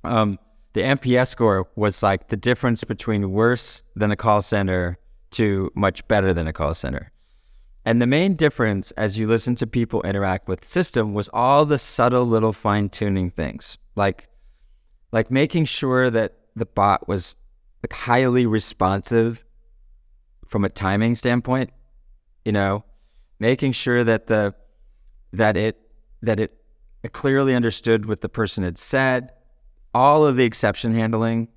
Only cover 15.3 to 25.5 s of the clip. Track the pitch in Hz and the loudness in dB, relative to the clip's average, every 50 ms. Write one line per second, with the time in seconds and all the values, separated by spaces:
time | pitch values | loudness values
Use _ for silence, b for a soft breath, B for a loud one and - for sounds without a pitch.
15.3 | 127 135 143 160 - 170 160 135 - - - 135 127 127 127 127 113 113 110 98 | 0 0 0 2 0 -2 -2 -2 -2 -4 -2 0 0 2 2 2 2 0 -2 -2
16.3 | - _ _ _ _ - 117 - _ - 98 101 95 - - - 90 95 - - | -6 _ _ _ _ -8 -8 -6 _ 0 2 2 2 0 0 -4 -4 -4 -4 -8
17.3 | - _ - - _ _ _ _ _ _ - - - - - 127 120 123 131 127 | -14 _ -20 -20 _ _ _ _ _ _ -12 -12 -10 -10 -2 0 2 2 2 2
18.3 | 123 127 123 117 107 110 - - - _ - 92 98 98 - - 120 117 113 117 | 2 2 2 2 0 -2 -2 -4 -6 _ -2 0 0 -2 -4 0 2 2 2 2
19.3 | 117 117 _ _ _ _ _ _ _ _ - - - - _ _ _ _ _ _ | -2 -8 _ _ _ _ _ _ _ _ -20 -20 -20 -20 _ _ _ _ _ _
20.3 | _ _ - - - 107 101 95 - - 107 95 98 101 110 117 120 117 - 127 | _ _ -20 -6 -2 -2 -2 -2 -2 -2 -2 0 0 2 2 0 0 0 0 0
21.3 | 120 120 117 - 127 135 127 - - - - _ _ - _ - - _ _ _ | 0 0 0 -2 -2 -2 -2 -6 -10 -20 -20 _ _ -20 _ -20 -20 _ _ _
22.3 | _ _ _ 110 104 101 98 98 98 104 - _ - _ _ _ _ - - _ | _ _ _ -2 0 0 2 0 -2 -4 -6 _ -20 _ _ _ _ -20 -20 _
23.3 | _ _ 104 113 131 131 - 135 123 - - 127 123 123 120 113 113 107 - - | _ _ 0 0 0 2 0 -4 -2 -2 -2 0 2 2 2 2 2 0 0 0
24.3 | 113 107 104 101 101 - - _ _ _ - - _ _ _ - - - - _ | 0 0 0 0 -4 -6 -20 _ _ _ -20 -20 _ _ _ -20 -20 -20 -20 _
25.3 | - 95 113 107 | -2 2 2 2